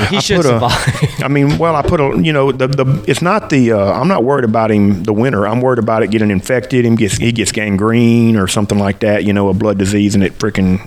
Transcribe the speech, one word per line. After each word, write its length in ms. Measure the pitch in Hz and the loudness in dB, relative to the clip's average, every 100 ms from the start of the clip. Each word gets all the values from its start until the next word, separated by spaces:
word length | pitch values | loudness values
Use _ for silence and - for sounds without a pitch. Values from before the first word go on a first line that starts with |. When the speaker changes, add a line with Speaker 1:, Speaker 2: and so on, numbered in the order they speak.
| 101 | 0
Speaker 1:
he 100 | 202 | -2
Speaker 2:
I 20 | |
Speaker 1:
should 180 | - 185 | 0 0
Speaker 2:
put 80 | 143 | 2
a, 20 | |
Speaker 1:
survive. 760 | 117 120 123 - - 147 - | 2 0 -2 -2 -2 -4 -2
<laughs> 0 | |
Speaker 2:
I 40 | 139 | -2
mean, 320 | 143 143 156 | 0 0 0
well, 160 | 165 151 | 0 0
I 80 | |
put 160 | - 175 | 0 0
a, 180 | 139 - | 0 0
you 140 | 165 | 0
know, 180 | 147 139 | 2 0
the, 160 | 131 131 | 0 -2
the, 360 | 139 131 143 - | 0 0 0 -2
it's 140 | 139 | -2
not 300 | 170 208 - | 0 -2 0
the, 220 | 139 117 | 2 2
uh, 200 | 107 98 | 2 0
I'm 140 | 90 165 | 0 0
not 160 | 190 | 0
worried 200 | 120 143 | 0 0
about 280 | 117 113 110 | 0 0 2
him, 320 | 104 101 95 | 2 2 0
the 100 | 95 | -2
winter. 340 | 104 131 107 104 | 0 0 0 0
I'm 140 | 120 | 0
worried 160 | 127 120 | 0 0
about 240 | 110 113 | 0 0
it 80 | 101 | 0
getting 220 | 110 104 | 0 0
infected, 520 | 95 - 127 - 127 | 0 -2 -4 -2 0
him 120 | 117 113 | 2 2
gets, 220 | 101 104 | 0 -2
he 140 | 117 | -2
gets 200 | 120 95 | -2 -2
gangrene 840 | 110 107 98 110 117 117 117 113 110 | -4 -2 0 0 2 2 4 2 2
or 100 | 92 | 0
something 320 | 110 101 104 | -2 -2 0
like 200 | 98 98 | -2 -2
that, 220 | 107 104 | 0 0
you 100 | 101 | 0
know, 160 | 101 98 | 0 0
a 40 | |
blood 240 | 95 107 98 | 0 0 0
disease, 380 | 95 104 101 98 | 0 0 0 0
and 80 | |
it 100 | 95 - | -2 -2
frickin' 420 | 107 101 92 95 | -6 -2 0 -2